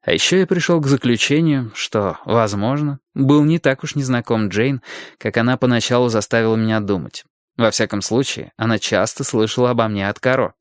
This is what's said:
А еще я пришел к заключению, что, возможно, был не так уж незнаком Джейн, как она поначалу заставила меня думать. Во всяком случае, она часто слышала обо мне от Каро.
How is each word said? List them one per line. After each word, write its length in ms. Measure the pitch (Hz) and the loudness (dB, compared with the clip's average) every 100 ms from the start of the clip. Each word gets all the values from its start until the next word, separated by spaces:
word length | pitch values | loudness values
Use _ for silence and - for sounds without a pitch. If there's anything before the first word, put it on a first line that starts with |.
А 80 | - | 0
еще 260 | 85 - 185 | -2 2 2
я 80 | 180 | 2
пришел 340 | 175 - 170 | 0 2 2
к 60 | 139 | 2
заключению, 840 | 139 120 117 - 147 165 139 117 | 2 2 0 2 2 2 0 -4
что, 440 | - - 110 98 - | -8 -4 -2 -2 -4
возможно, 720 | - 113 107 101 107 143 147 139 _ | 0 2 2 0 -2 -2 -4 -6 _
был 300 | - 135 147 | 0 4 4
не 140 | 151 165 | 4 2
так 260 | 139 135 | 0 -2
уж 100 | - | -4
незнаком 540 | 143 131 123 - 113 104 | -6 -2 -2 0 -2 0
Джейн, 340 | 98 127 135 - - - _ | 0 0 -2 -8 -18 -18 _
как 180 | 110 117 | -4 0
она 200 | 117 127 | 0 2
поначалу 520 | 123 120 - 123 123 | 2 0 2 2 2
заставила 480 | 110 - 117 113 110 | 0 0 0 2 0
меня 240 | 110 110 | 0 0
думать. 440 | 101 98 67 - - _ _ - | -2 -4 -4 -14 -20 _ _ 0
Во 140 | 113 | 0
всяком 320 | - 110 101 | 2 -2 -2
случае, 500 | - 117 139 - - - | -2 -2 -2 -6 -12 -4
она 220 | 113 110 | -2 0
часто 460 | - 101 107 - | 0 0 0 -4
слышала 460 | - 117 110 - 123 | -4 0 0 0 0
обо 160 | 120 110 | 2 0
мне 220 | 104 98 | -2 -4
от 100 | - | -2
Каро. 360 | 127 131 101 _ | 0 0 -2 _